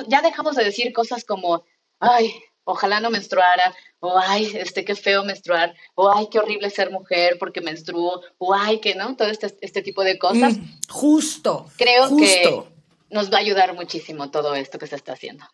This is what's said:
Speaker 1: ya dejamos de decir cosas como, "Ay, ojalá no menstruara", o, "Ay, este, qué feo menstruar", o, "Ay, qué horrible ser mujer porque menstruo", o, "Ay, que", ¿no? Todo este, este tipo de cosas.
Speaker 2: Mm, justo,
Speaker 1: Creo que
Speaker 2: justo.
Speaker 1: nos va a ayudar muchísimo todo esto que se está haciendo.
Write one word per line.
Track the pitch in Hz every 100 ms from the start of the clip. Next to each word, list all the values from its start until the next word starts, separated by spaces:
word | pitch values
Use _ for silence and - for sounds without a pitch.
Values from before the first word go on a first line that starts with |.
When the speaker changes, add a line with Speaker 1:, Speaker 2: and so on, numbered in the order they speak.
| 220
Speaker 1:
ya | 269
dejamos | 320 285 302
de | 269
decir | 208 214 240
cosas | 233 226 240
como, | - 190 180 170 _ _ _ -
"Ay, | 226 240 226 - _ _
ojalá | - 180 196 208
no | 233
menstruara", | 208 202 185 180 180 185 180 - -
o, | 175 185
"Ay, | 190 202 214
este, | 202 180 202
qué | 196
feo | 202 202 196
menstruar", | 196 196 - 170 170 - -
o, | - 196
"Ay, | 208 214
qué | 220
horrible | 214 208 202
ser | 202 190
mujer | 190 - 175 175 175
porque | 180 185
menstruo", | 165 156 175 170 175 180 - -
o, | 185
"Ay, | 196 208 220
que", | 214
¿no? | 185 220
Todo | 262 214
este, | 214 196 -
este | 196 202
tipo | 190 185
de | 190 -
cosas. | 180 233 262 202
Speaker 2:
Mm, | 160 - -
justo, | - 294 311 302 - 214 156 - -
Speaker 1:
Creo | 247 247 269
que |
Speaker 2:
justo. | 294 302 180 175 123 - _ _ _ -
Speaker 1:
nos | 208 196
va | 202
a |
ayudar | 208 196 185
muchísimo | 175 175 165 156 151 143
todo | 151 147
esto | 139 135 147
que | 147
se |
está | 139 -
haciendo. | 127 - 147 -